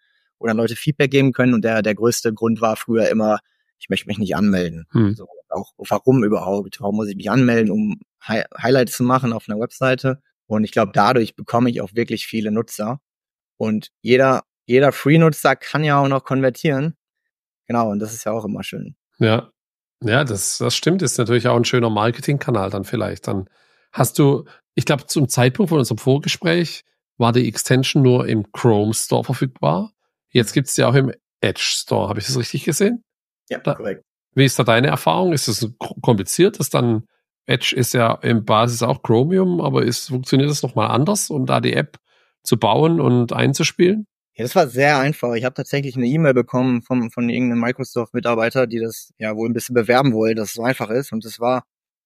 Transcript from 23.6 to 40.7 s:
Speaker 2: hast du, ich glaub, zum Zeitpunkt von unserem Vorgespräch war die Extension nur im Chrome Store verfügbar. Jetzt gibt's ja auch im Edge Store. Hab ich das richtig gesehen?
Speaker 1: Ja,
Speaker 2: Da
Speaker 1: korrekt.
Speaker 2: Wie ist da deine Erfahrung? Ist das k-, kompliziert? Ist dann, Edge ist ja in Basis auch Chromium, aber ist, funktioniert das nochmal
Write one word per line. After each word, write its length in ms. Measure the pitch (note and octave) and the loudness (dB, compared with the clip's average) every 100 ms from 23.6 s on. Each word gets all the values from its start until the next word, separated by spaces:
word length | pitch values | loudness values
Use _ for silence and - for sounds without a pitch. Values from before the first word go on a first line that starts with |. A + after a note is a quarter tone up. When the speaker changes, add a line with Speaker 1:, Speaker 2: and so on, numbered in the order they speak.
| _ _ _ | _ _ _
Speaker 2:
hast 260 | - B2 - | -2 0 4
du, 260 | C#3+ C#3 - - _ | 4 2 -4 -20 _
ich 120 | - - | -4 -2
glaub, 240 | D3 - | -2 -2
zum 180 | E3 C3 | -2 0
Zeitpunkt 420 | - B2 B2+ F3 | 2 2 2 0
von 100 | D#3+ | 0
unserem 180 | A#2+ A2 | 0 -2
Vorgespräch 840 | C3 C#3+ E3 - F3 E3+ E3 - _ _ _ - | 0 0 -2 -4 0 0 -2 -8 _ _ _ -2
war 140 | A#2+ | 2
die 160 | B2 A#2+ | 2 0
Extension 540 | - - C3 C3 D#3 | -2 0 2 2 4
nur 260 | B2+ B2 B2+ | 4 4 2
im 240 | A2+ G#2 | -2 -4
Chrome 420 | - B2 G#2 G#2+ | 0 2 4 2
Store 300 | A2+ - B2 | -2 -2 -2
verfügbar. 680 | A#2+ B2 C3+ - C#3+ F3 G#3+ _ _ _ _ | -2 -4 -4 -2 -2 0 -4 _ _ _ _
Jetzt 220 | B2+ A#2 | 0 2
gibt's 240 | D3 C3 - | 0 -2 0
ja 120 | A#2+ | 2
auch 60 | |
im 180 | C3+ C3+ - _ - | 2 2 -4 _ -4
Edge 220 | G#2 - | -4 -2
Store. 460 | - - - A2+ F#2+ | -4 -4 -2 -2 -2
Hab 80 | G2+ | -4
ich 100 | F#2 | -4
das 120 | C3 | -4
richtig 260 | A2 C#3 | -4 -6
gesehen? 380 | - D3 G#3 A#3+ _ _ _ _ - | -4 0 0 0 _ _ _ _ -12
Speaker 1:
Ja, 80 | - | -8
Speaker 2:
Da 160 | - | -4
Speaker 1:
korrekt. 300 | - G#2+ - _ _ _ | -4 -6 -10 _ _ _
Speaker 2:
Wie 100 | C3 | 2
ist 140 | C3+ - | 2 2
da 40 | |
deine 240 | A#2+ A2+ D3 | 2 4 2
Erfahrung? 460 | - D#3+ E3 F#3 | 0 0 2 2
Ist 160 | D3+ - | 0 -2
das 120 | G#2 A2+ - | -4 -4 -8
k-, 140 | - - | -14 -4
kompliziert? 580 | - G#2 F#2 - F#3+ - | 0 0 0 2 2 2
Ist 160 | C#3+ | -2
dann, 340 | C#3+ A#2+ A2 - _ _ _ - | 0 2 0 -4 _ _ _ -4
Edge 280 | B2+ - | -2 0
ist 180 | C3 A#2+ | -2 0
ja 220 | B2+ A2+ - | 2 0 0
in 220 | B2 A#2 | 0 0
Basis 400 | G#2 A2 A#2+ A#2 | 2 2 2 0
auch 180 | A#2+ C3 | -2 -2
Chromium, 580 | - A2+ D3 F#3+ F#3 F3 | 2 2 2 2 0 0
aber 220 | D3 C3 | 0 0
ist, 260 | A#2+ A#2+ - | 0 -2 -4
funktioniert 400 | B2+ C3 C3+ C#3+ | -6 0 2 2
das 140 | D3 | -2
nochmal 300 | B2 | -4